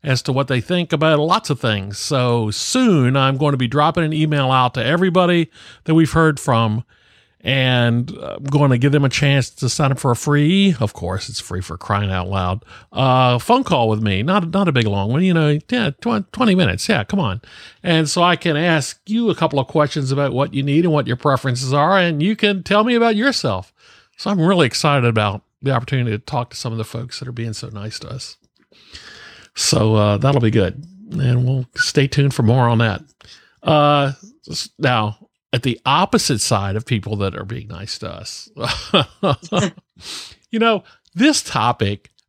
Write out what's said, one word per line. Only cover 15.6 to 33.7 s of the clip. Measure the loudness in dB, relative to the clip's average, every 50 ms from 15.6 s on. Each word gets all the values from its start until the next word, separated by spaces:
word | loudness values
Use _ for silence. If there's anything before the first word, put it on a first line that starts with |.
| -2 -4
yeah, | -2 -2 -2 -2
tw-, | -4 _ -4 -2 -2 -2 -4 _
twenty | -4 0 2 2 4
minutes. | 4 2 0 0 -2 -2 0
Yeah, | 0 0
come | 0 -2 -2 -2
on. | -2 -2 -4 -6 -8 -16 -20 -20 -20 -20 -20 _
And | -2 0 2 2 2 0
so | 0 2
I | 2 2 2
can | 0 0 -2 0
ask | 2 2 2 2 2 0 -4 -10 _ _
you | -4 -2 0 0 0
a | 0
couple | 0 0 0 0 -2
of | -2
questions | 0 2 0 0 2 0 -4 -2 -2
about | 0 0 0 -2
what | 0 -2 -2 -2 -2
you | -4
need | -2 2 2 2 2
and | 2
what | 2 0 0 -2
your | -4
preferences | 0 0 0 0 2 0 -4 -4 -4 -2 -2
are, | 0 2 2 4 4 4
and | 2 2 0 0
you | 0 -2 0
can | 0 0 0 0 -2
tell | -2 0 2 2 2
me | 2 2
about | 2 2 2 2
yourself. | 2 0 0 -2 0 -2 -2 -4 -4 -6 _ _ _ _ -20 -20 _ _ _ _ -8
So | -4 -2
I'm | 0 2
really | 2 2 4 4 2
excited | 0 0 -2 0 0 2 2 2
about | 2 2 2 0 0 -2 -6 _ _ _ _
the | -4 -2
opportunity | -2 -2 -2 -2 -2 -2 -2 -2
to | -4 -6
talk | _ -6 -6 -6 -6 _
to | -12
some | -12 -10 -8
of | -6 -8
the | -8
folks | -8 -8 -12 -10 -10 -12 -12
that | -12
are | -12
being | -10 -8 -8 -8 -8
so | -10 -12 -12
nice | -12 -12 -12 -12 -12 -12
to | -14 -12
us. | -12 -12 -14 -16 -18 _ _ _ _ _ _ _ _ _ _ _ -20 -20 -20 -20 -20 -20 -20 -20 -20 -20 -20 -16 _ -4
So, | -2 0 2 2 2 4 4
uh, | 4 4 2 2 2
that'll | 2 2 2 4
be | 2 2
good. | 2 2 2 0 -2 -8 -16 -18 -20 -20 -16 -8
And | -6 -2 0 2 2 2 0
we'll | 0 -2 -2 -4 _ _
stay | -4 -4 0 2 2 0
tuned | 2 2 2 2 2 2
for | 2
more | 2 4 4 4 4 4
on | 4 4
that. | 2 2 0 -4 -10 _ _ _ -20 -20 -20 -20 _ _ _ _
Uh, | 0 2